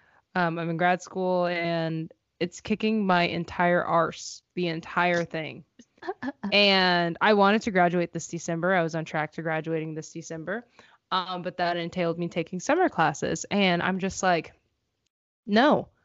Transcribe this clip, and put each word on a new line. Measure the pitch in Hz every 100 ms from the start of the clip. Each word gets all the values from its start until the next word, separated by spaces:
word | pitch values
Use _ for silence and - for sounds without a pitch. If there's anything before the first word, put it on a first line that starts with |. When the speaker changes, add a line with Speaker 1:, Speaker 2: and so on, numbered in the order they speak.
| _ _ _
Speaker 1:
um, | 185 170 165
I'm | 165
in | 165
grad | 180 180
school, | - 185 185 180 175
and | 175 170 170 165 160 160 _ _ -
it's | 170 -
kicking | - 214 220 220 196
my | 180
entire | 175 170 170 - 175 175
arse, | - 170 160 - - - _
the | - 175
entire | 160 - - 175 175
thing. | 170 160 151 127 - _ - _
Speaker 2:
<laughs> | - 403 247 - 202
Speaker 1:
And | 202 202 190 185 175 170 165
I | 202
wanted | 208 196 214
to | 226
graduate | 185 175 175 170
this | 165 -
December. | 170 - 165 175
I | 190
was | 165
on | 160
track | 156 160 151
to | -
graduating | 165 160 160 160 160
this | 156 156
December. | 165 160 160 160 208 240 _ - _ -
Um, | 185 180 180
but | 175 175
that | 175 175
entailed | 170 180 170 165
me | 170
taking | - 165 180
summer | - 311 359
classes, | - 156 147 151 160 -
and | 202 190 175
I'm | 175 190
just | 185 -
like, | 190 170 - _ _ _ _ _ _ _ _ _ -
"No." | 208 285 190 - _